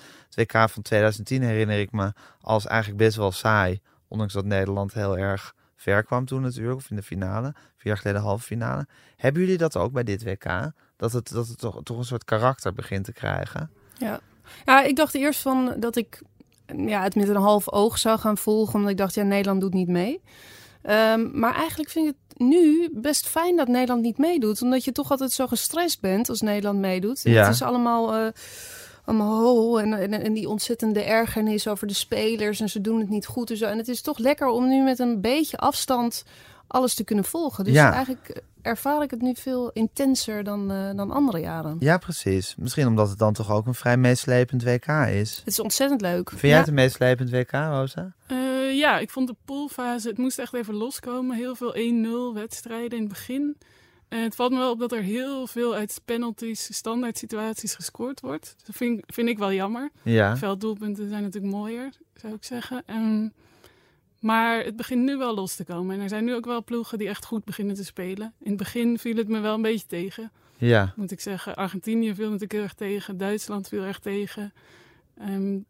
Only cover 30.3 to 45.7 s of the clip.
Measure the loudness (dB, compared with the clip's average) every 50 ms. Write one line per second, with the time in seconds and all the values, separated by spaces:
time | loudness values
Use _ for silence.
30.3 | -2 -2 -2 -2 -4 -4 -2 -4 -4 -2 0 0 0 0 0 2 2 2 2 0
31.3 | 0 0 0 0 0 0 -2 -2 -4 -4 -4 -4 -4 -4 -4 -4 -2 0 0 0
32.3 | 0 0 -2 -2 -2 -2 -4 -4 -4 -4 -2 0 0 0 0 0 -2 -4 -4 -4
33.3 | -6 -6 -6 -4 -4 -4 -2 -2 -2 -4 -4 -4 -6 -6 -4 -6 -4 0 0 0
34.3 | 2 2 2 0 2 2 2 4 4 6 4 4 2 2 0 0 0 0 0 0
35.3 | 2 2 0 0 -2 0 0 0 0 0 -2 0 0 0 0 -2 -4 -6 -12 -14
36.3 | -20 -20 -20 -20 -20 -20 _ _ 0 2 2 2 0 -2 -2 0 0 0 0 0
37.3 | -2 -2 -4 -4 -4 -2 0 4 8 8 8 8 6 4 0 -2 -4 -8 -10 -14
38.3 | -16 -16 -16 _ _ _ -6 -4 -4 -2 0 0 0 0 0 -2 -4 -2 -2 -2
39.3 | -2 -2 -4 -4 -4 -2 -4 -4 -2 -2 -2 -2 0 0 2 2 2 2 0 -4
40.3 | -6 -6 -4 -4 -4 -4 -4 -4 -4 -4 -4 -4 -4 -4 -4 -2 2 4 4 4
41.3 | 4 0 -2 -2 -4 -4 -4 -4 -2 2 4 4 4 4 2 -2 -8 -4 0 2
42.3 | 2 2 0 -2 -6 -8 -8 -4 0 2 4 4 6 6 4 4 4 2 2 2
43.3 | 2 2 0 0 0 0 0 0 -4 0 2 4 6 6 6 6 4 4 2 2
44.3 | 4 4 4 4 2 0 2 2 0 0 2 0 2 2 2 2 2 0 0 -2
45.3 | -4 -8 -8 -4 -4 -2 -2 -2